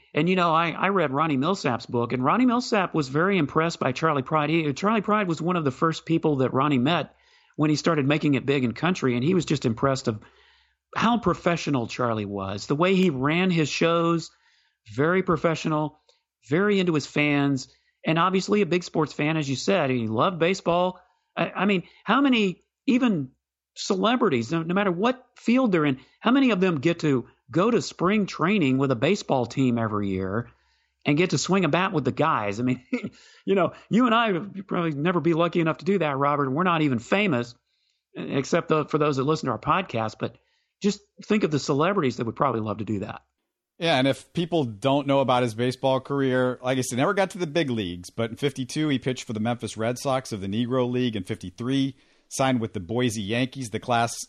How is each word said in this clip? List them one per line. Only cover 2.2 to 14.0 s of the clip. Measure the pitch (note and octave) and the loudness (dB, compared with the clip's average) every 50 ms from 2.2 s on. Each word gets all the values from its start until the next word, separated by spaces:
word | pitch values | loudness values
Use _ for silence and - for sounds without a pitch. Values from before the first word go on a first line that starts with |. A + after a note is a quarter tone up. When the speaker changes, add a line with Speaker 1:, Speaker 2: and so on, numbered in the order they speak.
Speaker 1:
Ronnie | B2+ C#3 E3+ G#3+ B3+ | 2 2 2 4 4
Millsap | B3+ A3+ B3 B3 - A#3+ G#3 F#3 E3+ - | 2 2 2 0 0 0 0 0 0 0
was | D#3+ D3 B2+ | -2 -2 0
very | C3 D3 E3+ G3 G3+ F#3 | 0 0 2 2 2 2
impressed | D3+ C3 - D#3 D#3+ E3+ - - | 0 2 2 0 0 0 0 -2
by | - C3+ B2+ | -2 -2 -2
Charlie | - - D#3+ D3+ C#3+ C3 | 0 0 0 2 0 -2
Pride. | - E3 D#3 D3 D3 | 0 0 0 0 2
He, | D#3+ E3+ D#3+ D3 C3+ | 2 0 0 0 -2
Charlie | - - G3+ A3+ A3 | -2 0 0 0 0
Pride | F#3+ - G#3 G#3+ G#3 F3 | 0 0 0 0 0 0
was | E3 D3 | -2 -2
one | D#3+ E3+ F3+ | -2 -2 0
of | F3 D#3+ | 0 0
the | C#3 | -2
first | B2+ - - E3 D#3+ - - | -2 0 0 -2 -2 -2 -2
people | - E3 E3 - D#3+ D3+ C3 | 0 0 2 2 2 2 2
that | C3 A#2 - | 2 2 2
Ronnie | B2+ C3+ D3 C#3+ B2+ | 2 2 4 4 2
met | A#2+ C#3+ E3+ E3 C#3 - _ _ _ _ _ _ _ _ _ | 2 2 2 0 -2 -4 _ _ _ _ _ _ _ _ _
when | - D3 D3+ | 0 2 2
he | D3+ C#3+ | 2 2
started | - E3+ E3 D3+ C3+ | 2 2 2 2 2
making | C3+ D3 D#3 - D3+ C#3 | 2 2 2 2 2 2
it | B2 - | 2 2
big | B2+ C#3 D3 B2+ | 0 0 0 0
in | A#2+ A2+ | -2 -2
country, | - - E3 F#3 - - C3 A#2+ | -2 -2 -2 0 0 0 0 0
and | A#2+ B2 | 0 0
he | D#3 F#3+ | 2 2
was | F#3 C#3+ | 0 0
just | - D#3 C3+ - | 0 -2 -2 0
impressed | C3 A2+ A2+ - C#3 C3+ C3 - - | -2 -2 0 0 0 0 0 -2 -4
of | A2 G#2+ - - _ _ _ _ _ _ _ _ _ _ _ _ - - | -4 -4 -6 -16 _ _ _ _ _ _ _ _ _ _ _ _ -4 0
how | F#3 G#3+ A#3+ A3 | 0 2 2 2
professional | - F3+ E3 - - F#3 E3+ D#3+ - - D3 C3 A#2 G#2 | 0 -2 -2 0 0 -2 -2 0 -2 -2 -2 -2 -2 -4
Charlie | - - B2+ A#2+ A2+ A2 G#2 | -4 -2 -2 -2 -2 -2 -4
was, | G2 G2+ G2 F#2+ G2 G2 G2+ - - | -4 -6 -6 -6 -6 -6 -6 -4 -4
the | D3+ | 0
way | C#3+ F3 F#3 G3 | 2 2 2 4
he | F#3 F#3 F3+ | 4 2 2
ran | C#3+ B2+ B2+ C#3+ D#3 E3+ F#3 F#3 | 2 0 0 0 0 0 0 0
his | F3 E3 D#3 C#3+ | 2 0 0 0
shows, | - - - E3 E3+ E3+ | 0 0 0 2 2 2